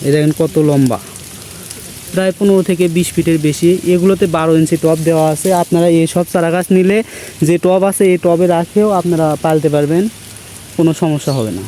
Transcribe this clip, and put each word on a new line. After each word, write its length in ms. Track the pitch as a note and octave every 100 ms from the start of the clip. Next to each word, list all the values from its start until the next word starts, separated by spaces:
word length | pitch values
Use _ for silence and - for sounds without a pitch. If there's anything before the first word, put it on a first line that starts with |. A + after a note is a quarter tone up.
| C#3
এই 40 |
দেখেন 180 | D3+ D3+ D3+
কত 140 | D#3+ - D3+
লম্বা, 300 | C#3+ C3 G#2+ - - - - - - - - - - -
প্রায় 200 | F#3 F#3+ F3+
পনেরো 240 | G3+ G3 F3+
থেকে 140 | F3 F3+ E3
বিশ 120 | F3
ফিটের 240 | - E3+ E3 D3+
বেশি। 240 | D3 E3+ F3+ F3
এগুলোতে 300 | F3+ F#3 F#3 G3 D#3+
বারো 160 | D#3+ D#3+
ইঞ্চি 160 | D#3+ D#3+
টব 140 | D#3+ D#3+ D#3+
দেওয়া 160 | D#3+ D#3
আছে। 140 | D3+ F#3+ F3+
আপনারা 260 | E3+ E3+ E3+ E3
এই 80 | E3
সব 100 | - F3
চারা 180 | F#3 E3
গাছ 120 | F3 F3+ F#3
নিলে 220 | F#3 G#3 A3+ - - - D#3
যে 80 | E3+
টব 180 | F3+ F#3 G3
আছে 120 | F#3+ G3
এই 60 | F3+
টবে 220 | F3+ E3+ F3+ E3+
রাখেও 320 | E3+ G#3+ G#3+ G3
আপনারা 260 | F3 E3+ D#3+ D3
পালতে 240 | E3 D#3+ D3+
পারবেন, 280 | D3 D3 E3 G#3 - - - - - - -
কোনো 140 | E3 D#3+
সমস্যা 300 | E3 D3+ - C3+
হবে 140 | A2
না। 60 | F#2